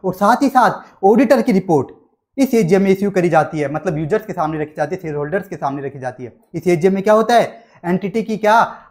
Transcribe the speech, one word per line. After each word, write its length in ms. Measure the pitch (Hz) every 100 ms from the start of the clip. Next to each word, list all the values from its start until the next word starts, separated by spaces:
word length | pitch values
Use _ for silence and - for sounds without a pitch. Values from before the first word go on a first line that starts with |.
और 100 | 185
साथ 220 | 180 202 247
ही 60 | 277
साथ 560 | 262 214 - - _
ऑडिटर 380 | 190 226 262 262
की 100 | 220
रिपोर्ट 360 | 190 190 151 123 - _ _ _ -
इस 160 | 262
एजीएम 280 | 226 170 190
में 80 | 196
इशू 200 | 190 202
करी 180 | 196 175
जाती 300 | 160 156 156
है, 140 | 139
मतलब 260 | 156 185 151
यूजर्स 280 | 156 208 202
के 60 |
सामने 260 | 180 156 156
रखी 160 | 151 -
जाती 180 | 151
है, 80 | 185
शेयर 120 | 160
होल्डर्स 340 | 147 147 190 185
के 80 | 170
सामने 260 | 147 143
रखी 160 | 139 135
जाती 260 | 127 123
है। 80 | 120 _ _
इस 120 | 170 180
एजीएम 280 | 175 185
में 80 | 196
क्या 120 | 196
होता 200 | 214 226
है, 300 | 233 165 - _ _
एंटिटी 380 | 175 175 196 220
की 140 | 220 214
क्या 220 | 208 226 185 - _